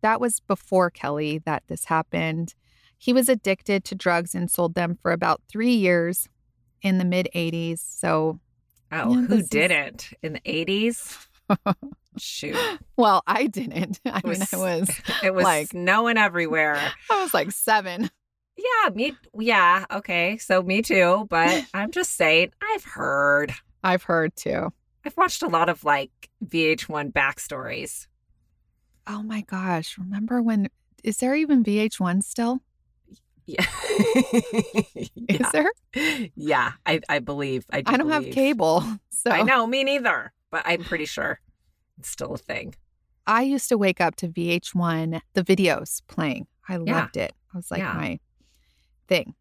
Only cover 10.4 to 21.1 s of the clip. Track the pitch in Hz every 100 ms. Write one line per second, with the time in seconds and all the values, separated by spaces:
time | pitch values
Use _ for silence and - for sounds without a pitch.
10.4 | - 156 170 196 226 233 - - - _
11.4 | _ 202 202 190 277 - _ - - -
12.4 | - 480 480 349 - - 220 190 - 196
13.4 | 269 202 226 - 185 202 262 - - 190
14.4 | 196 185 185 170 185 - - - 190 185
15.4 | 185 156 151 180 175 202 233 226 208 170
16.4 | 165 160 151 147 143 - - 427 370 185
17.4 | 156 - - 220 190 175 220 _ _ _
18.4 | _ - 440 466 381 196 277 269 _ 214
19.4 | 226 214 175 185 190 202 - 175 170 220
20.4 | - 185 180 196 226 196 175